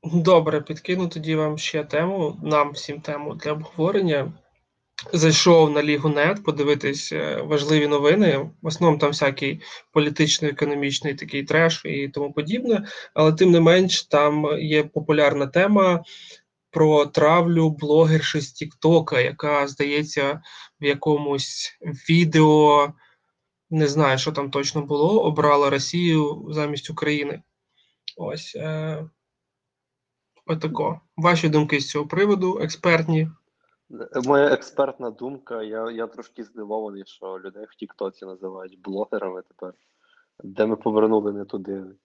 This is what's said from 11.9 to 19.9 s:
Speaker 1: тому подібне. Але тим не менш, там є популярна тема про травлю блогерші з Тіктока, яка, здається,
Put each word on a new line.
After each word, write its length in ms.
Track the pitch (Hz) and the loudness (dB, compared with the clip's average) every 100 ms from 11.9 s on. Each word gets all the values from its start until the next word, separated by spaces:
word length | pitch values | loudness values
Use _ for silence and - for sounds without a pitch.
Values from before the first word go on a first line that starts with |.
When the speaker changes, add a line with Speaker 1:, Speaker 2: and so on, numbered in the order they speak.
| 147 139 | -6 -6
Speaker 1:
тому 240 | 139 143 | -6 -6
подібне. 540 | 143 151 226 254 208 - - - | -6 -4 -4 0 -2 -2 -14 -10
Але 180 | - 156 | 2 2
тим 180 | 160 185 | 6 6
не 100 | 170 | 8
менш, 420 | 165 180 185 - | 8 6 4 -2
там 560 | - 147 147 151 151 151 | 0 2 2 2 -2 -4
є 260 | 156 151 | 0 0
популярна 640 | 151 - 151 151 143 143 139 | 0 -4 -2 2 2 2 -2
тема 580 | 170 196 208 190 170 165 - - - _ _ _ | 0 4 4 4 2 -4 -20 -20 -20 _ _ _
про 360 | 165 156 151 143 | 2 4 4 2
травлю 640 | - 147 170 170 170 160 | 2 4 4 4 2 2
блогерші 680 | 151 147 151 165 156 - 156 | 0 2 4 6 4 0 -4
з 120 | 135 | -6
Тіктока, 680 | - 156 _ 156 165 160 139 | -10 -14 _ 4 4 4 0
яка, 460 | 127 - 147 147 139 | 0 -2 -2 0 -2
здається, 760 | 139 143 | -2 -2